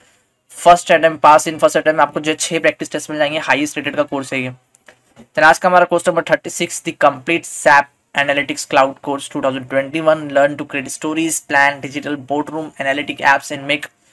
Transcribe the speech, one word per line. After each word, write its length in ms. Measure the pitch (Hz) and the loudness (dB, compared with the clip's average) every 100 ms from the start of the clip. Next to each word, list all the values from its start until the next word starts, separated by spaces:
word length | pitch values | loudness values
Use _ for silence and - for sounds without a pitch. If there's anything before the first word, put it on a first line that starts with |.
| _ _ _ _ _ | _ _ _ _ _
फर्स्ट 400 | - 170 175 - | 0 4 4 4
अटेम्प्ट, 340 | 165 160 151 151 | 2 2 4 6
pass 220 | 156 170 | 6 4
in 80 | 156 | 0
first 160 | 156 160 | 0 2
attempt, 240 | 156 156 | 2 2
आपको 200 | 147 165 | 0 0
जो 120 | 151 | -4
है 60 | 156 | -4
छह 200 | - 165 | -4 -2
प्रैक्टिस 320 | 156 - 160 | 0 -2 -4
टेस्ट 180 | 151 - | -8 -6
मिल 100 | 151 | -2
जाएंगे, 200 | 147 156 | -2 -2
हाईएस्ट 380 | 147 135 147 151 | 0 0 0 -4
रेटेड 180 | 143 147 | -4 -2
का 80 | |
कोर्स 300 | 143 139 131 | -2 -4 -6
है 80 | 135 | -6
ये। 100 | 127 127 _ _ _ _ _ _ | -6 -10 _ _ _ _ _ _
Then 240 | - - | -20 2
आज 140 | 156 170 | 4 4
का 120 | 180 | 4
हमारा 160 | 180 175 | 4 4
कोर्स 220 | 170 - | 2 0
नंबर 140 | 165 | -2
थर्टी 280 | - 151 170 | 0 -2 -4
सिक्स 340 | - 170 - | -8 -8 -6
the 140 | 165 - 147 | -10 0 0
complete 600 | 131 131 170 - - 156 | 0 -2 -4 -6 -2 4
sap 160 | 143 143 _ _ 139 | 4 2 _ _ -2
analytics 500 | 143 143 135 151 - | 0 -2 -4 -8 0
cloud 260 | 143 135 135 147 | 2 2 0 -6
course 220 | 139 - | -6 -8
two 100 | 147 | -4
thousand 320 | 135 131 127 | -4 -4 -4
twenty 340 | 135 135 160 156 | -4 -2 -2 0
one, 240 | 156 147 | 0 0
learn 300 | 139 143 147 | 2 2 0
to 60 | 147 | -8
create 320 | 143 131 - | -8 -8 -8
stories, 480 | 156 156 165 156 - | -6 -4 -4 -4 -2
plan 340 | 143 143 139 139 | 2 2 0 -8
digital 320 | 143 143 143 127 | -10 -8 -8 -4
boardroom 400 | 147 147 156 156 - | -6 -4 -8 -10 -6
analytic 400 | 139 143 143 139 | -4 -4 -6 -2
apps 300 | 139 139 - | 2 2 0
and 80 | 143 | -10
make 260 | 139 147 - _ _ | -4 -6 -6 _ _